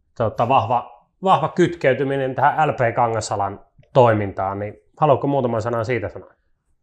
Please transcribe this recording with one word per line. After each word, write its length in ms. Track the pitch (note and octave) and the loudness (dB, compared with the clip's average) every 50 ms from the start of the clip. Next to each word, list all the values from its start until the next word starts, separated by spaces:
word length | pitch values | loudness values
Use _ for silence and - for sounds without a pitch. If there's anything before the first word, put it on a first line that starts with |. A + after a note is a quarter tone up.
| _ _ _ | _ _ _
tota, 320 | - A#2 G#2+ - - B2 A2+ | -2 -2 -2 0 0 0 2
vahva, 600 | C3+ B2+ A2 G#2 B2 A#2+ - - - - _ _ _ - | 4 2 2 2 -2 -2 -4 -6 -18 -20 _ _ _ -4
vahva 260 | F#3 F#3+ F3+ C3+ D3+ C#3+ | 0 2 2 2 2 -2
kytkeytyminen 840 | - - F3 - E3+ - - C#3 B2+ A#2+ C#3 C3+ C#3 C#3 C3 C3 C3 | 0 0 0 0 0 0 0 2 2 2 0 -2 -2 -2 -4 -4 -2
tähän 340 | C3 B2+ D3 B2 D3 D#3 D3 | 2 2 2 2 2 0 0
L 40 | |
P 220 | C#3 - B2 A#2 A2+ | 0 0 0 0 0
Kangasalan 720 | B2+ A#2+ A#2 A2+ A2 - - A#2 G2+ G2 G2 G2 - - _ _ _ _ _ - | 0 0 0 0 -2 -4 -4 -4 -2 -4 -4 -6 -8 -16 _ _ _ _ _ 4
toimintaan, 640 | C#3 A#2+ A#2 A2 G#2+ G#2 G2 F2+ - F#2+ F#2+ G2 G2+ | 4 6 6 4 2 -2 -4 -6 -6 -6 -4 -4 -6
niin 160 | G#2 G#2 G#2 - _ _ _ - | -8 -10 -12 -16 _ _ _ 0
haluatko 260 | D#3 D3+ C3 A2+ - | 2 2 2 2 0
muutaman 360 | C#3+ C#3+ C#3 B2+ A#2+ A#2 A2+ | -2 -2 -2 -2 -2 -2 -2
sanan 220 | G#2+ A#2+ A#2+ A#2 A2 | -4 -4 -4 -4 -4
siitä 240 | A2+ B2+ A2+ G2+ F2+ | -4 -4 -4 -6 -8
sanoa? 260 | - G2 - - _ _ _ _ _ _ _ _ _ _ | -12 -14 -20 -20 _ _ _ _ _ _ _ _ _ _